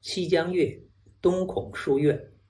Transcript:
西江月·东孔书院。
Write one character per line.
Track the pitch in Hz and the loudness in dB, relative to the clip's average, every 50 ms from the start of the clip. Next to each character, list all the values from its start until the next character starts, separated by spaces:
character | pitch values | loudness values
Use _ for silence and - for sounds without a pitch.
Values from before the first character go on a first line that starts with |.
西 | _ - - 190 180 | _ -8 -4 -4 0
江 | 160 180 170 165 180 180 | 2 2 2 2 0 0
月· | 180 147 110 - - - _ _ _ _ - - _ | 0 0 0 -2 -10 -20 _ _ _ _ -20 -20 _
东 | - 180 180 185 185 | 0 2 2 2 -2
孔 | 185 - - - - - | -4 -4 -6 -6 -6 -10
书 | - - - 139 139 | -8 -2 0 0 4
院。 | 147 147 127 - - - - _ _ | 4 2 2 0 -4 -14 -20 _ _